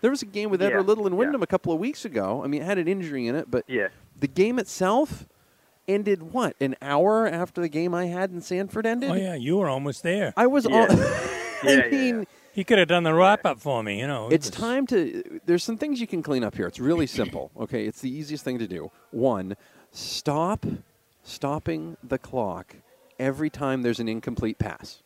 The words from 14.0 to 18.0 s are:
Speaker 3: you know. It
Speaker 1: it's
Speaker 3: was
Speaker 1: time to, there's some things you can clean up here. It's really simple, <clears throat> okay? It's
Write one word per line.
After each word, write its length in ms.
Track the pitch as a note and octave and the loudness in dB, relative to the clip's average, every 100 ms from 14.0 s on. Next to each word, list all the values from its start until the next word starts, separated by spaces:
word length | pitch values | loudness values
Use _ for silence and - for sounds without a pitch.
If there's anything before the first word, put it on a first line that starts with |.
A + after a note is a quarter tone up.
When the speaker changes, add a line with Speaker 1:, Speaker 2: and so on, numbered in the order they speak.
Speaker 3:
you 60 | C3 | -4
know. 220 | C3+ A2 | -4 2
It 60 | |
Speaker 1:
it's 120 | D#3 F3 | 2 0
Speaker 3:
was 60 | - | -4
Speaker 1:
time 300 | A3+ B3+ C4+ | -2 -2 2
to, 520 | A3+ D3 - - - | 2 0 -4 -10 -10
there's 180 | - F3 | 0 0
some 120 | - A3+ | 0 -4
things 240 | D4+ C4 | -2 -4
you 60 | A#3 | -4
can 160 | F3+ | -4
clean 200 | D3 C3+ | 0 0
up 100 | A2 - | 0 -2
here. 100 | - | -6
It's 120 | - | -2
really 260 | C3 E3+ C#3 | 0 2 0
simple, 440 | - G2+ D#2+ C2+ | -2 -4 -4 -10
<clears throat> 60 | - | -10
okay? 260 | A2 A#2+ G#2+ | -6 -4 -4
It's 140 | - | -6